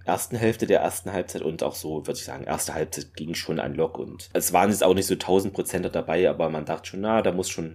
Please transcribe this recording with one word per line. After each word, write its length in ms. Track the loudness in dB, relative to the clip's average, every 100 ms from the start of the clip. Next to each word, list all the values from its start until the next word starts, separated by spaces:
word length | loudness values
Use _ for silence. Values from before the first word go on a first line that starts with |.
| -2
ersten 300 | -2 -2 0
Hälfte 300 | 2 2 4
der 140 | 4
ersten 320 | 4 -2 -4
Halbzeit 300 | -4 -4 -4
und 180 | -4 -2
auch 140 | -4 -4
so, 320 | -6 -6 -4
würd 100 | -6
ich 60 | -8
sagen, 180 | -10
erste 300 | -6 -4 -4
Halbzeit 400 | -4 -4 -6 -10 -10
ging 200 | -8 -6
schon 240 | -4 -2
an 160 | -2 0
Lok 240 | -2 -2
und 300 | -10 -12 -6
es 180 | -2 2
waren 200 | 4 4
jetzt 120 | 6
auch 120 | 6 4
nicht 100 | 2
so 100 | 0
tausend 380 | 4 4 4
Prozenter 360 | -2 -2 -2 -2
dabei, 380 | -2 0 4 4
aber 200 | 4 0
man 160 | -2 -4
dachte 240 | -6 -6
schon, 120 | -6
na, 200 | 2 4
da 100 | 4
muss 180 | 2 -2
schon 160 | -4 -6